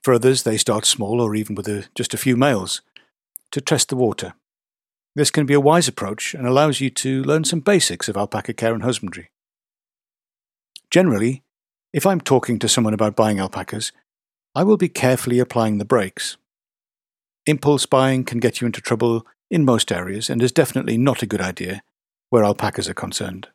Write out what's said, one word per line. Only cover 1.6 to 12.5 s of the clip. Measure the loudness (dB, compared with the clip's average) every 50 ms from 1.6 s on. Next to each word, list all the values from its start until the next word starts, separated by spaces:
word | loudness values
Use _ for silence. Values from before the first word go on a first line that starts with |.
| -6
a, | -6 -6 -8 -8 -12 _
just | -8 -6 -6 -6
a | -2
few | 0 0 2
males | 4 2 2 2 0 -2 -6 -8 -10 _ _ _ -20 _ _ _ _ _ _ _ -20 _ _
to | -10 -8
test | -2 -2 0 0 0 -2
the | 0
water. | 0 0 0 -2 -4 -10 -12 -14 _ _ _ _ _ _ _ _ _ _ _ _ _ _ _ _
This | -2 -2 0
can | 2 0 2
be | 4 2
a | 4
wise | 6 6 4 4 2
approach | 0 -4 -6 -8 -8 -8 -8 -8 -10 -8
and | -6 -2
allows | 2 2 4 4 2 0 -2
you | -4 -4
to | _ -4 -4 -4 -4 -2 0
learn | 0 0 0 0
some | -2 -4 -2
basics | 0 2 2 2 0 -2 -10 -8 -8
of | -6 -4
alpaca | -4 -4 -4 -6 -8 -6 -8 -6
care | -2 -2 -2 -2
and | -2 -2
husbandry. | -4 -4 -4 -8 -12 -12 -14 -18 _ _ _ _ _ _ _ _ _ _ _ _ _ _ _ _ _ _ _ _ _ _ _ _ _ _ _ _ _ _ -20 _ _
Generally, | 2 4 4 4 2 2 0 0 -2 -4 _ _ _ _ _ _ _ _ _ _
if | -4 2 2
I'm | 2 2 2
talking | 2 2 2 2 2 0